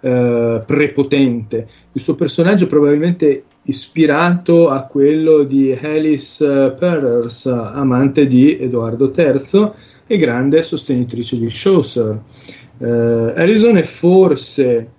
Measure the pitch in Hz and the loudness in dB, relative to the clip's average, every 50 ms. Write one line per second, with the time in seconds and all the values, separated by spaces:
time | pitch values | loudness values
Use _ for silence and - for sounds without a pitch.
0 | - 131 127 123 123 120 120 117 117 117 113 113 110 - 147 139 147 139 139 - | -2 -2 0 0 0 0 0 0 0 -2 -2 -4 -2 -2 0 0 0 -2 0 -2
1 | 139 - 147 143 139 131 120 120 110 - - 113 110 - _ _ _ _ _ 135 | -2 0 0 0 2 0 0 -2 -6 -6 -8 -8 -8 -8 _ _ _ _ _ -10
2 | - - 147 - 180 139 - - 170 180 208 196 180 - - 147 147 143 147 147 | -6 -6 -4 -4 -4 -4 -2 0 0 2 2 2 0 2 2 2 2 4 2 2
3 | 156 175 175 175 - 151 139 131 - _ _ _ _ - 139 - - - _ 165 | 0 -2 -2 0 0 0 0 0 -4 _ _ _ _ -10 -10 -10 -10 -12 _ 0
4 | 160 147 143 147 170 175 180 175 - - 170 170 170 156 135 135 135 - - 147 | 0 2 2 0 0 0 0 -2 0 2 4 4 4 4 2 -2 -6 -6 -2 2
5 | 139 143 151 156 160 160 156 151 143 135 135 139 135 131 131 120 - 151 151 156 | 2 2 2 2 2 4 4 4 4 2 0 0 0 0 0 -4 -4 -4 -4 -2
6 | 156 156 151 135 131 - - - 151 143 139 139 135 131 131 - 180 180 170 156 | 0 0 -2 -2 -4 -12 -6 -2 -2 0 2 2 0 0 0 -2 -2 -2 -2 0
7 | 139 127 117 120 117 117 117 - - 131 127 120 113 113 - 143 139 135 123 123 | -2 0 0 0 -2 -4 -8 -8 -6 -4 -4 -4 -6 -8 -8 -4 -2 0 2 2
8 | 139 139 135 - 143 131 127 123 131 143 160 - 131 127 120 120 113 113 113 117 | 2 2 2 2 2 4 4 4 4 4 4 2 -4 -4 -4 -4 -4 -4 -2 -2
9 | 139 131 131 - 170 147 131 139 139 - - 196 214 208 - - - _ _ _ | -2 -2 0 0 2 2 2 0 -2 0 0 0 0 0 -4 -10 -20 _ _ _
10 | _ _ 233 196 156 120 117 120 131 139 143 160 160 - - 135 - - 135 123 | _ _ -2 0 0 0 0 -2 -2 2 2 0 0 0 -8 -10 -6 -4 -4 -4
11 | 123 123 117 117 120 - - 120 113 113 113 - - 196 190 175 147 - - 123 | -4 -4 -6 -10 -8 -8 -6 -6 -6 -6 -8 -4 0 2 2 2 0 -2 -4 -4
12 | 117 110 107 107 107 _ - - - - - - - - _ - 123 117 117 117 | -4 -4 -4 -8 -10 _ -20 -20 -20 -20 -20 -20 -20 -20 _ -10 -6 -4 -2 0
13 | 117 117 117 117 113 117 - - 165 180 220 214 208 240 226 185 156 - - - | 0 0 0 0 -2 -4 -2 0 0 2 2 2 4 4 4 2 0 -2 -8 -2
14 | - 175 180 190 190 180 151 127 - - - - 135 123 120 117 113 117 _ | 0 2 4 4 4 4 2 -2 -4 -12 -4 -2 0 0 0 -2 -4 -8 _